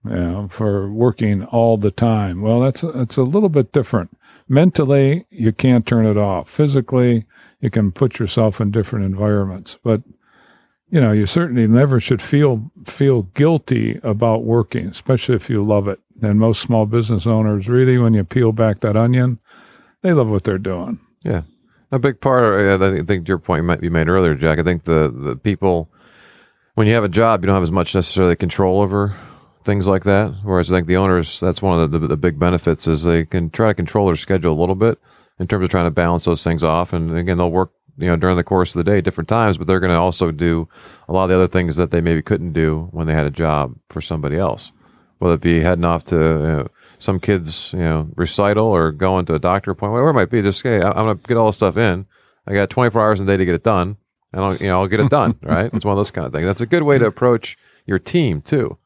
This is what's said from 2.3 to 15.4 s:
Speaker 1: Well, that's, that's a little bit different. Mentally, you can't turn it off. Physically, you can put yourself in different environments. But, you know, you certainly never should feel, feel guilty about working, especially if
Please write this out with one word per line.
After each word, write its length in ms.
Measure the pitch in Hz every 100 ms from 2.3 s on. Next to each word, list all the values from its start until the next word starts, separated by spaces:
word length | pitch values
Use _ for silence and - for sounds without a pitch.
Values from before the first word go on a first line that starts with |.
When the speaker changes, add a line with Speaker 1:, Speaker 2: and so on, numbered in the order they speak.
| 87
Speaker 1:
Well, 200 | 107 117
that's, 200 | 131 -
that's 360 | 170 131 123 -
a 60 |
little 260 | 127 185 208
bit 240 | 147 117
different. 420 | 147 117 110 85 - _ - _
Mentally, 800 | 131 180 - 139 143 135 160 -
you 220 | - 110
can't 340 | 104 131 123 -
turn 200 | 117 110
it 120 | 104
off. 320 | 101 90 -
Physically, 760 | - 151 139 120 127 123 117 107 _ - _
you 80 | 117
can 200 | 110 104
put 280 | - 131 -
yourself 420 | 107 - 110 98
in 80 | 101
different 360 | 110 98 110 98
environments. 760 | 95 104 104 98 95 95 -
But, 200 | 120 110 - - _ _ _ _ _ _ _
you 100 | 165
know, 100 | 120
you 140 | 107 101
certainly 400 | - 170 123 113
never 340 | 117 143 127
should 220 | - 117
feel, 500 | - 143 147 117 113 - -
feel 380 | - 139 127
guilty 760 | 92 - 147 165 - 120 110 107
about 400 | - 104 117 110
working, 440 | 113 117 110 117 170
especially 480 | - - 127 -
if 140 | 117